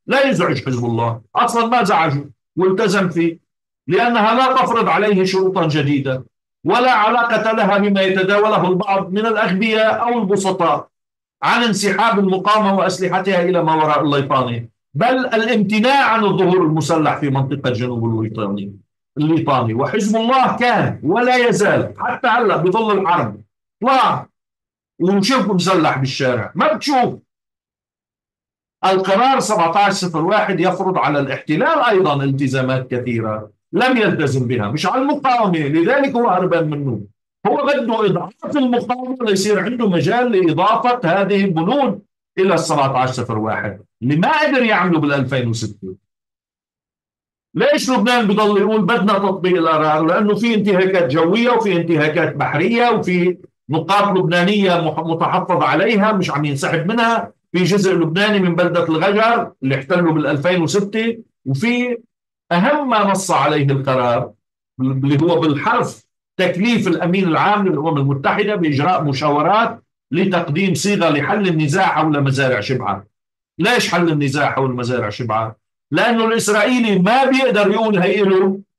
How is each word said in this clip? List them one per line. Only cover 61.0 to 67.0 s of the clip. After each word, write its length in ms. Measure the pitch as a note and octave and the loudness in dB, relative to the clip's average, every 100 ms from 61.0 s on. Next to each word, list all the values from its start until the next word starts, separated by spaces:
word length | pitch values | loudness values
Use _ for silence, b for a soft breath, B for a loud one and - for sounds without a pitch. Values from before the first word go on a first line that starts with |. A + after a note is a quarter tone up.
| A3+ A3+ - _ B2+ | -4 -6 -12 _ -6
وفي 520 | C3+ A#3 B3 B3 A#3 - _ _ _ _ | -2 0 0 -2 -6 -10 _ _ _ _
أهم 380 | F3+ A#3 D4 C4+ | 0 2 0 0
ما 220 | A3 G3 | 0 0
نص 200 | F#3+ - | -2 0
عليه 340 | D3+ D3 D3+ C#3 | 0 0 0 0
القرار 640 | C3+ C3+ B2+ B2 A#2+ B2 - _ _ _ - | 0 0 0 0 -2 -4 -12 _ _ _ -6
اللي 420 | C3 C3+ C#3 C#3+ | -4 -2 0 0
هو 160 | E3+ E3 | 2 2
بالحرف 640 | D#3 C#3+ G#3+ B3 - - _ _ _ - | 0 0 -2 -2 -2 -8 _ _ _ -4
تكليف 500 | F3+ E3+ A3+ A3+ - | -2 0 0 0 0
الأمين 400 | D#3+ | -2